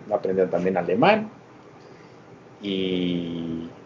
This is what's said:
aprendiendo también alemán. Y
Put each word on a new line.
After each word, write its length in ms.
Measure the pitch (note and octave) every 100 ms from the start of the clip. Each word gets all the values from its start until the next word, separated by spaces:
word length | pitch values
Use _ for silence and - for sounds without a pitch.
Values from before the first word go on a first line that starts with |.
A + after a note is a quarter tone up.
| -
aprendiendo 400 | G#2 F#2+ F#2+ F2+
también 260 | F2 F#2 F#2
alemán. 520 | F2 G2 F3 G#3+ A3 - - - - - - - - - - - - -
Y 1080 | G2+ F#2+ F#2 F2+ F2 F2 E2+ E2+ E2 E2 E2+ -